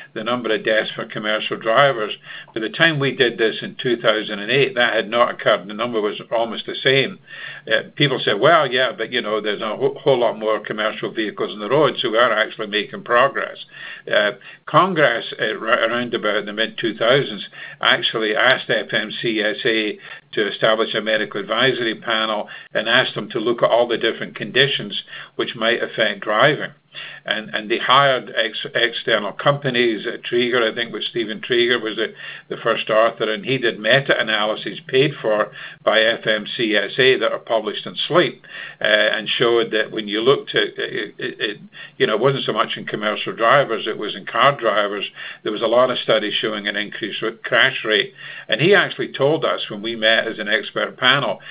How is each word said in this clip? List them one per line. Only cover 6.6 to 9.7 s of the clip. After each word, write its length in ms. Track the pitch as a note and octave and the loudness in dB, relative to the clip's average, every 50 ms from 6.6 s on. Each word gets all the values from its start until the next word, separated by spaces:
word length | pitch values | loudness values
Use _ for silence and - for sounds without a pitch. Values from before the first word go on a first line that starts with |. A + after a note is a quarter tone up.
| - | -8
the 100 | - - | -10 -10
same. 440 | - - C3+ C3+ C3+ B2 G2+ F#2+ - _ - - - - - - - - - | 0 2 4 4 4 4 2 -4 -12 _ -20 -16 -16 -14 -14 -16 -16 -2 0
Uh, 200 | A2 A2+ - F#2+ - | 0 0 0 -4 -2
people 240 | - D3 C#3+ C3 A2+ | 0 0 2 2 0
say, 140 | - B2+ G#2+ | 0 0 0
"Well, 360 | G2+ A#2 D3+ E3+ D#3+ D3 A#2 | 4 4 6 6 6 4 2
yeah, 220 | A#2+ B2+ C3 A#2+ | 2 0 0 0
but, 220 | G#2 F#2+ A2+ A2 B2 | 0 -4 -6 -4 -2
you 80 | B2 | -4
know, 180 | G#2+ G#2+ A2 G#2+ | -2 0 -2 -2
there's 220 | G#2 G#2+ G2+ F2+ | 0 -2 -4 -2
a 160 | A2+ A2 | -4 -6